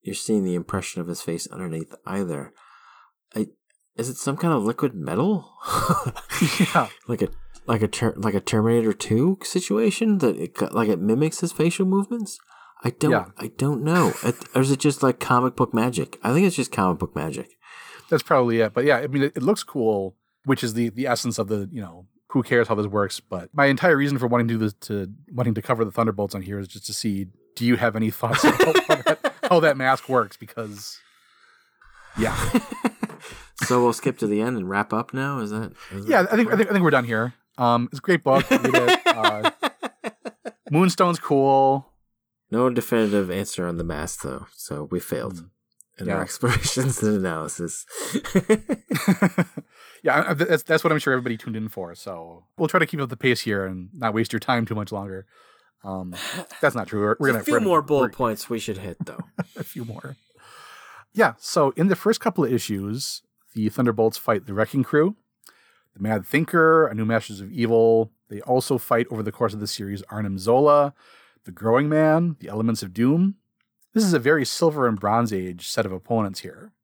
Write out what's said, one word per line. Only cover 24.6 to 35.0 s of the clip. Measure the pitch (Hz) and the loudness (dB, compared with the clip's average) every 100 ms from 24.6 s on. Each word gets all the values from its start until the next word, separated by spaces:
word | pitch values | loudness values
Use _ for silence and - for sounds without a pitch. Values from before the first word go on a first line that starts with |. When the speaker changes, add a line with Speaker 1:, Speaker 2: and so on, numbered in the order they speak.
| 107 - | -2 -4
Speaker 2:
to | - 101 95 104 - | -8 -6 -6 -12 -14
wanting | 127 113 | -4 -2
to | 110 | -2
cover | - 117 110 | -2 0 0
the | |
Thunderbolts | 104 113 98 101 101 | 0 0 0 -4 -6
on | |
here | 92 101 | -8 -10
is | 95 | -10
just | 101 - | -12 -12
to | |
see, | 104 113 98 95 _ _ - | -6 -4 -4 -6 _ _ -4
do | 120 | 2
you | 123 | 4
have | 120 110 | 2 0
any | 110 | -2
thoughts | - 113 113 | -2 -2 2
about | 302 - - 370 | 2 4 4 4
how | - 240 | 2 0
that, | - 302 277 - | 2 0 -2 -4
Speaker 1:
<laughs> | 254 | 2
Speaker 2:
how | 175 | 4
that | 156 135 | 4 2
mask | 131 131 - | 2 0 2
works? | 127 104 - | 0 0 -6
Because, | 107 - 110 101 104 - _ _ _ _ _ _ _ _ - - - - | -16 -12 -12 -12 -16 -16 _ _ _ _ _ _ _ _ -20 -20 -16 -4
yeah. | 110 117 123 247 - | -2 -2 0 -2 -2
Speaker 1:
<laughs> | - 240 - - - - - - - - | -6 -6 -6 -14 -14 -20 -20 -20 -10 0
So | 123 | 2
we'll | 120 | 4
skip | 113 139 123 | 2 -4 -2
to | 107 | -2
the | 104 | 0
end | 113 123 | 0 -2
and | 92 | -4
wrap | 98 104 | -4 -2
up | 107 | -4